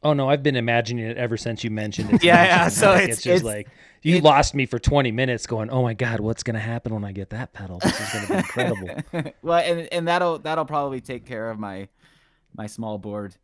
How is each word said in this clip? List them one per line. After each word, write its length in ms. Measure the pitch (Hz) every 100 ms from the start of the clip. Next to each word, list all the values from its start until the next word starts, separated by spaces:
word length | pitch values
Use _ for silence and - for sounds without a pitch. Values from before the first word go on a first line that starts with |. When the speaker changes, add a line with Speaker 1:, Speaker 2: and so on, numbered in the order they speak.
Speaker 1:
Oh, 100 | 151
no, 160 | 143 135
I've 120 | 143
been 140 | 143 127
imagining 500 | 117 117 113 120 110
it 100 | 117
ever 200 | 120 113
since 260 | 120 113
you 60 | 117
mentioned 420 | 107 107 101 107
it. 120 | 117
Speaker 2:
<laughs> 0 |
Yeah, 200 | 170 175
yeah, 220 | 185 180 170
Speaker 1:
It's 100 | -
Speaker 2:
so 140 | 202
Speaker 1:
like, 120 | 185
Speaker 2:
it's, 100 | 190 113
Speaker 1:
it's 60 |
just 120 | - 180
Speaker 2:
it's, 60 | 113
Speaker 1:
like, 240 | 104 101 _ - _
you 140 | 156 175
Speaker 2:
it's 100 | 151
Speaker 1:
lost 300 | 143 147 143
me 100 | 127
for 140 | 120
twenty 320 | - 143 131
minutes 340 | 110 127 120 -
going, 240 | 113 110
"Oh 140 | 127
my 100 | 123
God, 280 | 110 123 113
what's 200 | 107 113
gonna 180 | - 113
happen 320 | 110 117 -
when 140 | 107 101
I 60 |
get 180 | 98 95
that 240 | 107 127
pedal? 240 | - 92 90
This 220 | - -
is 140 | 107
gonna 140 | 107 101
be 60 |
incredible." 560 | 190 - - - 98 92 - -
Speaker 2:
<laughs> 300 | 170 139 -
Well, 160 | 160 170
and, 280 | 156 170 165
and 140 | 170 170
that'll, 320 | 175 175 160
that'll 260 | 156 160 151
probably 360 | 151 143 135
take 220 | - 123 -
care 240 | 117 113
of 80 | 107
my, 280 | 104 95 101 _ _ _ _ _ _ -
my 100 | 107
small 320 | - 113 107
board. 380 | 104 104 101 -